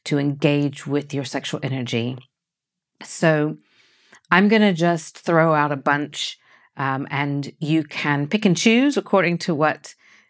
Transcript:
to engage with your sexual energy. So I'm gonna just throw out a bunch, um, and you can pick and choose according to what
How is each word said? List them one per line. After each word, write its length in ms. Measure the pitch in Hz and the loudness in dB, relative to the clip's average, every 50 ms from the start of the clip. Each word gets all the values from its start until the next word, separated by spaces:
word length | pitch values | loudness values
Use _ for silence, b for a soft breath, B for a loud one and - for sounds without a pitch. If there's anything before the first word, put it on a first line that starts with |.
| _ | _
to 140 | - 151 143 | -4 -2 0
engage 680 | 143 143 143 143 - 147 147 143 143 143 139 - - | 0 -2 -2 0 2 2 2 2 0 -2 -4 -6 -8
with 260 | 147 139 143 143 143 - | -6 -4 -4 -4 -6 -8
your 120 | 139 139 | -8 -8
sexual 360 | 127 - 139 - - - 151 - | -6 -8 -8 -8 -8 -8 -6 -6
energy. 540 | 131 131 135 123 117 - 117 113 123 131 123 - _ _ _ _ _ _ _ _ _ _ _ _ _ _ _ - | -6 -6 -6 -6 -4 -4 -4 -4 -4 -6 -10 -14 _ _ _ _ _ _ _ _ _ _ _ _ _ _ _ -16
So 560 | - - - - 165 156 151 147 156 156 - b b b b b b b b b b b b b b | -14 -6 0 2 2 4 2 0 -2 -4 -8 b b b b b b b b b b b b b b
I'm 180 | 175 180 202 208 | 4 4 4 6
gonna 240 | 220 220 214 208 185 | 6 4 4 4 4
just 460 | 156 170 175 170 160 - - - - | 2 2 2 0 0 -4 -8 -14 -8
throw 360 | - - 170 165 160 165 156 | -2 2 4 4 4 4 4
out 160 | 151 147 147 | 2 0 0
a 60 | 147 | -2
bunch, 600 | 135 135 151 143 143 147 147 147 - - - - b b b b b b b b | -2 -2 0 0 0 -2 -6 -8 -8 -10 -10 -10 b b b b b b b b
um, 300 | - 135 135 135 135 139 - | -6 -4 -4 -4 -4 -6 -6
and 420 | 151 139 143 143 143 143 139 - - _ | -6 -4 -4 -2 -4 -4 -6 -8 -10 _
you 240 | 160 147 160 160 151 | -4 0 0 0 -2
can 420 | - - - - 151 143 143 143 | -4 -8 -6 -2 -2 0 0 0
pick 180 | 147 - 214 - | -2 -2 0 2
and 120 | 196 170 | 2 2
choose 400 | - - 226 226 233 262 294 269 | 2 4 4 4 4 4 2 0
according 420 | 208 - - - 196 185 175 170 165 | -2 -2 0 2 2 2 2 -2 -2
to 160 | - - 165 | -2 -4 -2
what 400 | 139 156 151 - - - - - b b b b b b b | 0 0 0 0 -4 -8 -18 -20 b b b b b b b